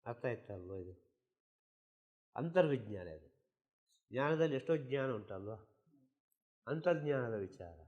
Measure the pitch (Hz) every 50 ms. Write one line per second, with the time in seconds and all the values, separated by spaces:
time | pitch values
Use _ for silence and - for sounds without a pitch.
0 | _ 120 117 - - 131 117 110 - - 101 92 90 92 98 95 87 92 90 -
1 | _ _ _ _ _ _ _ _ _ _ _ _ _ _ _ _ _ _ _ _
2 | _ _ _ _ _ _ _ - 139 170 165 185 170 151 139 123 107 104 104 95
3 | 90 85 78 78 - - _ _ _ _ _ _ _ _ _ _ _ _ _ _
4 | _ _ 107 123 139 147 160 156 165 160 139 131 - - 165 151 139 127 135 139
5 | 135 135 123 107 98 - 101 95 98 104 110 104 - _ _ _ _ _ _ _
6 | _ _ _ _ _ _ _ _ _ _ _ _ _ - 143 160 160 175 170 156
7 | 147 147 143 131 123 117 113 104 98 92 - - 90 85 82 78 78